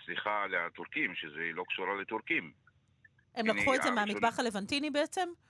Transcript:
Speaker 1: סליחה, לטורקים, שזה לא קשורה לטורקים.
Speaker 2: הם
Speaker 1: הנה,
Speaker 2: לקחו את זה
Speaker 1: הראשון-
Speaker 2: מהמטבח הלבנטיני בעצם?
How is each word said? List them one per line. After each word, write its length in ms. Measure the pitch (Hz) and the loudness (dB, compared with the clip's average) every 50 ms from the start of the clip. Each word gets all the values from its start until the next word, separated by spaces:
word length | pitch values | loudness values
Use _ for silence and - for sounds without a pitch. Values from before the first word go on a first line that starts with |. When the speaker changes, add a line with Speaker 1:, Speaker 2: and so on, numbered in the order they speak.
| - | -6
Speaker 1:
סליחה, 400 | - 85 - - 104 104 104 101 95 | -6 -6 -4 -2 0 0 0 0 0
לטורקים, 680 | 92 87 85 85 - - 85 - - 147 156 107 90 | 0 0 -2 -2 -4 -8 -10 -8 -4 -2 -2 -2 -2
שזה 360 | - - 78 73 76 85 85 80 | -6 -8 -8 -6 -4 -4 -4 -4
לא 100 | 85 90 - | -4 -6 -6
קשורה 340 | - - 92 90 101 98 | -4 -2 -2 -2 -2 -2
לטורקים. 500 | 98 - 110 110 - - 165 156 92 78 - _ _ - _ _ _ _ _ _ - - _ _ _ _ - | -4 -4 -4 -4 -2 -2 -2 -2 -4 -6 -10 _ _ -20 _ _ _ _ _ _ -20 -20 _ _ _ _ -6
Speaker 2:
הם 140 | 247 220 220 | 0 2 2
Speaker 1:
הנה, 40 | 214 202 | 2 4
Speaker 2:
לקחו 160 | 208 285 262 | 4 4 4
את 60 | 262 | 4
זה 80 | - 294 | 4 4
Speaker 1:
הראשון- 180 | 247 226 208 208 | 4 4 2 2
Speaker 2:
מהמטבח 320 | 202 202 226 233 226 - | 2 2 2 2 4 2
הלבנטיני 500 | 254 233 208 202 196 208 294 285 277 302 | 0 0 0 -2 -2 0 0 0 0 2
בעצם? 400 | 262 285 302 311 - 381 359 349 349 - _ _ | 2 2 2 2 0 -2 -2 -2 -4 -8 _ _